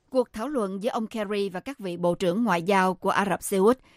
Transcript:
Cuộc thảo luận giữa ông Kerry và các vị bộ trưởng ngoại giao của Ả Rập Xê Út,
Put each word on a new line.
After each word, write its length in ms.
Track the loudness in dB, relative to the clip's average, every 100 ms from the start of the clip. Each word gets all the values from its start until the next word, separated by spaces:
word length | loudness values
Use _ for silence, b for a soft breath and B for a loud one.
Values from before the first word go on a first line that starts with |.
| _
Cuộc 220 | -2 -2
thảo 160 | -4 -6
luận 340 | -2 -4 -4
giữa 80 | -4
ông 160 | -4 -4
Kerry 420 | -6 -4 -4 -4
và 120 | -6
các 180 | -10 -10
vị 180 | -8 -2
bộ 180 | 0
trưởng 300 | 0 0 2
ngoại 180 | 2 2
giao 320 | 2 4 4
của 160 | 2 0
Ả 140 | 0
Rập 180 | 0 -2
Xê 140 | -2 4
Út, 220 | 4 4 b